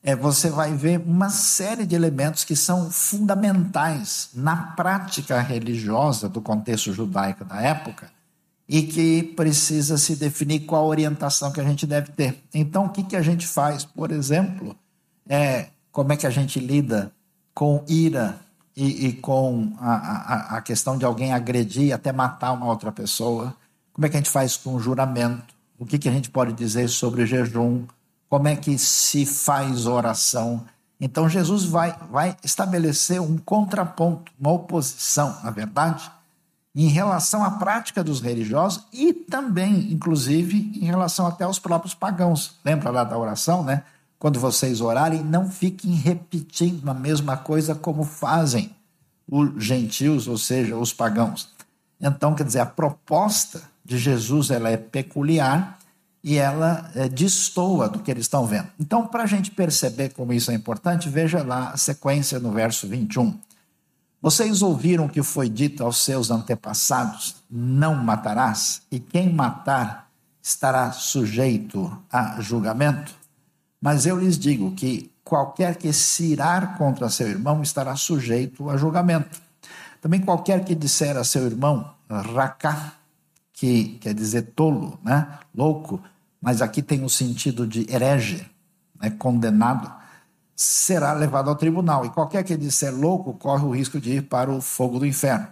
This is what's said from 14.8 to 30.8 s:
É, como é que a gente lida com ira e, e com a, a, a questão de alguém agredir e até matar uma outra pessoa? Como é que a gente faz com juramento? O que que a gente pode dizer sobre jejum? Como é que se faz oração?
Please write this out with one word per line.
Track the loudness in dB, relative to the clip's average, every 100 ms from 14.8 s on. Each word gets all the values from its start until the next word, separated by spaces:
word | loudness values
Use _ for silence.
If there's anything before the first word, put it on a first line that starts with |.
| _ _ _ _ -2
É, | 0 2 0 -4 _ _
como | -2 0
é | 2
que | 0
a |
gente | 0 0 -2
lida | 0 2 2 0 -2 _ _ _ _
com | -2 2 2 2
ira | 2 4 2 -2 -4 -16 _ _ -2
e, | -2 0 -2
e |
com | -2 0 0 2 0 -2 -4
a, | -2
a, | -2 -2 -8 -4 -4 -4 -8
a |
questão | -4 -4 -2 0
de |
alguém | -2 -2 -2
agredir | -2 0 0 0 2
e | 2
até | 2 -2
matar | 0 -2 -2 -4
uma | -2 -2
outra | -2 -4
pessoa? | -8 -6 -2 -2 -2 -4 -10 _ _ _
Como | -2 0
é |
que | 0
a |
gente | 0
faz | 0 0 -2
com | -4 -4
juramento? | -2 0 0 0 -2 -2 -10 _ _ _
O | -4
que | -2
que | 0
a |
gente | 0 0
pode | 0 0
dizer | 0 -2 0 0
sobre | 0 -2 0 0
jejum? | 2 0 0 0 0 -4 _ _ _ _
Como | 2 2
é | 0
que | 0 0
se | 2 2 2 2
faz | 0 0 0 0 0 0 0
oração? | 2 2 0 0 0 -2 -4 -8 _